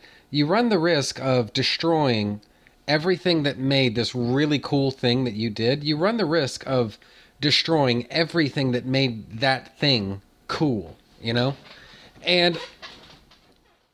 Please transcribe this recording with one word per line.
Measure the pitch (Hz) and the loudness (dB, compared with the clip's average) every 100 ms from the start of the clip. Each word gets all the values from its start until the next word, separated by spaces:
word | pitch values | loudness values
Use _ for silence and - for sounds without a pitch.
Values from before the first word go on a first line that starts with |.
| - - _ | -12 -20 _
you | 143 147 | -2 2
run | 202 240 | 2 2
the | 196 | 2
risk | 170 156 131 - | 2 2 0 -4
of | 131 127 110 | 0 0 0
destroying | - 127 - 165 160 143 113 104 104 - _ _ _ - | -2 -2 0 0 2 2 2 0 -4 -10 _ _ _ -2
everything | 151 170 180 180 165 | 0 0 0 2 2
that | 143 127 | 0 -2
made | 135 139 131 | 0 2 2
this | 110 110 127 | 0 -2 -2
really | 120 131 151 147 | 0 2 2 0
cool | - 143 139 | 0 0 0
thing | - 127 123 | 0 0 0
that | 123 104 | 0 -2
you | 113 | -4
did. | 104 113 147 | -2 0 0
You | 147 151 | -2 -2
run | 185 233 | 0 0
the | 165 | 0
risk | 160 135 - - | 0 -2 -4 -2
of | 131 113 - - - - - | 0 0 -4 -18 -20 -20 -6
destroying | 147 - - 160 131 120 120 | 0 0 2 2 2 0 -2
everything | 156 165 170 147 147 131 | -2 0 0 0 0 -2
that | 120 | -2
made | 120 135 135 110 - 113 | -2 0 0 -2 -10 -4
that | 135 127 - - | -2 -2 -6 -2
thing | 147 123 98 98 - _ - | 0 0 0 -6 -12 _ -10
cool, | - 156 110 82 - _ - | -2 0 -2 -6 -14 _ -10
you | 113 | -4
know? | 120 127 139 - - - - - - | 0 0 -4 -12 -20 -20 -20 -20 -8
And | 180 180 175 165 - - - - - - _ _ _ _ _ _ _ | 0 2 2 0 -6 -18 -20 -20 -20 -20 _ _ _ _ _ _ _